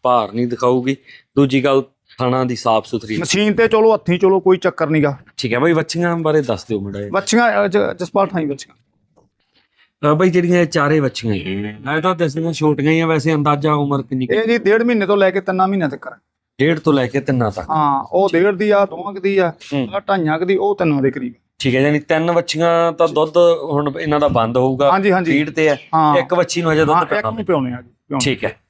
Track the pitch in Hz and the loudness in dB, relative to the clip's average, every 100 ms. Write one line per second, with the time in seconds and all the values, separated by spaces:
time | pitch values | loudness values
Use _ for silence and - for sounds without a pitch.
0 | 127 123 101 110 120 120 123 127 127 135 | 0 2 0 -4 -4 0 0 0 -2 -6
1 | _ - _ 139 139 135 139 135 - _ | _ -20 _ 0 2 2 2 0 0 _
2 | _ - 127 131 127 117 117 110 - 113 | _ -4 -2 0 -2 -2 0 0 0 -8
3 | 104 110 170 190 214 214 226 220 220 214 | -6 -6 -2 0 0 2 2 4 2 2
4 | - 180 190 190 185 185 180 - 156 156 | 0 0 2 2 2 2 0 -2 -2 2
5 | 143 135 - - 117 120 165 160 160 170 | 0 -2 -14 -10 -4 0 2 0 -2 -4
6 | 175 170 156 156 123 104 - 104 98 101 | -2 -2 0 0 0 -6 -4 -6 -6 -10
7 | 104 196 196 233 233 202 202 202 - - | -6 -6 0 2 2 2 0 0 -2 -4
8 | 175 196 196 185 147 139 - _ _ _ | -4 -2 -2 -2 -6 -8 -12 _ _ _
9 | _ _ _ _ _ _ _ _ _ _ | _ _ _ _ _ _ _ _ _ _
10 | 147 156 185 175 175 175 165 160 143 156 | 0 2 2 2 2 2 2 0 2 2
11 | 135 - 117 98 85 98 104 107 135 156 | 0 -4 -4 -4 -4 -6 -6 -10 -6 -2
12 | 185 170 160 151 165 151 151 147 147 160 | -2 -2 -2 -2 -6 -2 0 0 2 2
13 | 165 156 147 151 147 143 156 147 143 139 | 2 0 0 0 0 0 0 0 0 -2
14 | 131 131 123 208 226 233 196 220 233 226 | -4 -6 -2 -2 0 0 2 2 2 0
15 | 190 202 190 196 190 185 190 196 151 139 | 0 2 2 0 -4 -2 0 0 -2 -6
16 | - - _ _ _ - 147 156 156 143 | -14 -20 _ _ _ -2 0 2 2 0
17 | 120 139 135 131 120 95 - 156 147 139 | 0 -2 -2 -2 -2 -4 -6 0 0 0
18 | - 180 196 170 202 190 208 202 196 180 | -2 0 0 2 0 0 2 2 2 -4
19 | 202 190 196 196 170 160 - 143 117 196 | -12 -6 -2 0 0 -4 -8 -6 -2 -4
20 | - 190 156 156 180 190 202 202 170 143 | -2 -2 0 -2 -2 0 0 0 0 2
21 | 131 131 123 - _ _ 135 131 147 147 | 0 -2 -10 -12 _ _ -2 2 2 0
22 | - 160 170 170 170 156 170 170 170 165 | 0 -2 2 0 -2 -2 0 2 0 0
23 | 165 151 156 170 170 165 151 143 147 156 | 0 0 0 4 4 2 0 -2 -2 -4
24 | 160 147 147 120 113 123 131 131 143 190 | -2 2 2 2 0 0 0 2 2 2
25 | 196 185 165 147 151 160 156 135 - 160 | 2 0 2 0 0 0 0 0 -2 2
26 | 151 170 135 180 170 175 165 156 151 170 | 4 4 2 0 0 0 0 2 2 2
27 | 165 208 151 226 190 156 127 123 120 _ | 0 -2 -4 -6 -2 -2 -2 -8 -14 _
28 | - 139 135 - 98 - | -8 -4 -2 -4 -6 -10